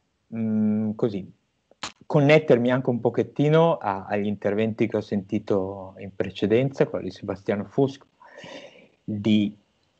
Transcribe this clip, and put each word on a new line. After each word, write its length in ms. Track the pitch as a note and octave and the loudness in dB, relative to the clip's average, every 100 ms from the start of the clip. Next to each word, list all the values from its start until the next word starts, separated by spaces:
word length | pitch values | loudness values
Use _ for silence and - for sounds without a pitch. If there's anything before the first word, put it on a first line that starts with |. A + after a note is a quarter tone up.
| _ _ _ | _ _ _
mm, 580 | A2+ A2 A2 G#2+ G#2+ A2 G#2+ | -6 -2 0 2 0 -2 -2
così, 340 | B2 G2+ F2+ - _ _ _ _ - - - | -2 -2 -10 -18 _ _ _ _ -16 -16 -2
connettermi 640 | D#3+ C#3+ D#3 D#3 B2 A#2+ | 2 6 6 6 4 4
anche 180 | B2+ C3+ | 0 0
un 100 | A#2+ | -2
pochettino 760 | A#2 A2+ A2 - D3 D#3 E3 D#3+ | 0 -2 -2 0 2 4 4 2
a, 300 | G#2+ G2 F#2+ | -4 -6 -4
agli 200 | G#2 G2+ | -4 -2
interventi 600 | G2+ G#2 G2+ A2 A2 A2 | -2 -2 -2 -2 0 -2
che 80 | A2 | -2
ho 40 | |
sentito 960 | G2+ G#2 F#2+ G#2+ G2 G#2 F#2+ G2 F#2+ F#2+ | -4 -6 -4 -6 -2 -2 -2 -8 -14 -14
in 160 | G2+ - | -16 -8
precedenza, 680 | G2 - G2+ A2+ C3+ C3+ D3 | -8 -2 2 2 2 0 -2
quello 180 | F#2+ | -2
di 60 | F2+ | -8
Sebastiano 520 | - G2+ F#2+ - G2+ G2+ | -8 -8 -6 -4 -4 -4
Fusco, 400 | - C3+ C3+ _ _ - - - - - - - _ | 0 0 -2 _ _ -20 -20 -18 -18 -20 -20 -20 _
di, 520 | - G#2 G#2 G#2+ G#2 - _ _ _ | -10 -4 2 2 2 -4 _ _ _